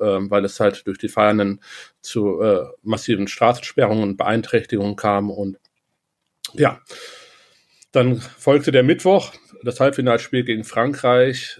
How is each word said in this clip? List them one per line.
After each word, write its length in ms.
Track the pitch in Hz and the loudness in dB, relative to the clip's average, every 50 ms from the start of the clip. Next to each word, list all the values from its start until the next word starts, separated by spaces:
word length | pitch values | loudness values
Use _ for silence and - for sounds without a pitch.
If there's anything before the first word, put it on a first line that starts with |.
ähm, 280 | - 101 98 95 101 98 | -2 0 0 0 -2 0
weil 160 | 101 101 98 | 0 0 0
es 140 | 98 - - | -2 -2 0
halt 240 | 107 101 98 - - | 0 0 0 -2 -8
durch 120 | 104 95 - | -10 -8 -8
die 100 | - 107 | -10 -4
Feiernden 520 | - 110 107 104 107 104 101 98 101 - _ - - - - - _ _ | 0 2 2 4 4 2 0 -2 -4 -6 _ -20 -20 -20 -20 -20 _ _
zu, 380 | - - - 117 104 101 87 80 | -18 -8 -4 -2 -2 -2 0 0
äh, 220 | 107 107 98 90 - - - - _ | 2 2 2 0 -2 -6 -12 -12 _
massiven 440 | 107 110 104 - - 113 95 101 | -4 -4 -4 -2 -2 -2 -2 -2
Straßensperrungen 760 | - - - 117 120 127 - - - - - 120 104 107 110 107 | -6 -2 0 2 2 2 0 -6 -6 0 0 0 2 2 0 -2
und 140 | 101 98 | -2 -4
Beeinträchtigungen 760 | 95 - 101 110 117 110 - - 110 - - 117 101 98 101 101 | -4 -2 -2 -2 -2 -2 -2 -2 -4 -2 -2 -4 -4 -2 -4 -4
kam. 340 | - - 104 101 101 104 101 | -2 -2 0 0 0 -2 -4
Und 280 | 98 104 101 98 95 - _ _ _ _ _ _ _ _ _ _ _ _ _ _ _ _ - - - | -6 -6 -8 -8 -8 -12 _ _ _ _ _ _ _ _ _ _ _ _ _ _ _ _ -16 -12 -2
ja, 260 | - 143 - - - _ - - - - - - - - - _ _ _ _ _ _ _ _ _ _ _ _ - | 0 0 0 0 -2 _ -20 -20 -20 -18 -20 -20 -20 -20 -20 _ _ _ _ _ _ _ _ _ _ _ _ 2
dann 240 | 135 123 127 123 | 2 2 2 0
folgte 540 | 110 - - - _ - 139 139 143 139 151 | -2 -4 -12 -18 _ 2 4 4 4 4 4
der 120 | 135 127 127 | 4 4 4
Mittwoch, 480 | 143 170 - - 185 196 180 - - - - _ _ - - - | 4 2 2 4 4 4 4 2 -2 -10 -20 _ _ -20 -10 -8
das 160 | 120 - - | -8 -2 0
Halbfinalspiel 640 | 131 143 - - 127 123 117 117 - - - 127 123 | 0 0 2 0 2 2 2 0 0 -2 -2 -2 -2
gegen 200 | 123 113 110 110 | -2 -4 -6 -6
Frankreich, 960 | - - 113 117 139 143 - - 123 123 123 127 131 127 127 - - - | -4 -2 -2 -2 0 -2 0 2 4 4 4 4 4 0 -4 -10 -12 -16